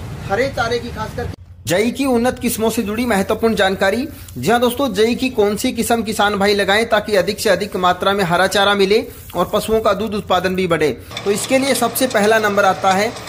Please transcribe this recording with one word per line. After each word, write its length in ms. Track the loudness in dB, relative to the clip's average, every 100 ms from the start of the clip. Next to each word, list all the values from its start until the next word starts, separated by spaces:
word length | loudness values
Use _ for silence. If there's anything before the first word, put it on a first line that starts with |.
| -10 -10
हरे 240 | -4 -2 0
चारे 280 | -2 -2 -4
की 120 | -6
खासकर 380 | -10 -8 -8 -8 -10 -16 -10 -2
जई 240 | 0 0
की 140 | 0 0
उन्नत 320 | 2 0 0
किस्मों 320 | -4 0 0
से 120 | 0
जुड़ी 240 | -2 -2 0
महत्वपूर्ण 480 | 0 0 0 2
जानकारी। 520 | 2 2 2 0 0 -4 -8 -14 -4
जी 140 | 0
हां 100 | 2
दोस्तों, 320 | 2 0 -2
जई 200 | 2 2
की 160 | 2 -2
कौन 260 | 0 0 0
सी 160 | -2
किस्म 300 | -2 0 0
किसान 320 | 0 0 0 2
भाई 180 | 2
लगाएं 300 | 2 2 2 2
ताकि 280 | 0 2 0
अधिक 240 | 2 0
से 100 | 2
अधिक 260 | 2 0 0
मात्रा 340 | 0 2 0
में 120 | 0
हरा 220 | 2 2 2
चारा 260 | 2 2
मिले 280 | 2 2 2 0 -10 -8
और 160 | -4 -2
पशुओं 260 | -2 0 0
का 120 | 2
दूध 200 | 0 -2
उत्पादन 420 | -6 -2 0 0 -2
भी 100 | 0
बढ़े, 220 | 0 0 -2 -10 -6
तो 60 | -4
इसके 280 | -2 0 0
लिए 160 | 2 0
सबसे 300 | -2 0 0
पहला 300 | 2 2 2
नंबर 240 | 2 2 2
आता 260 | 2 2
है 200 | 2 0 -4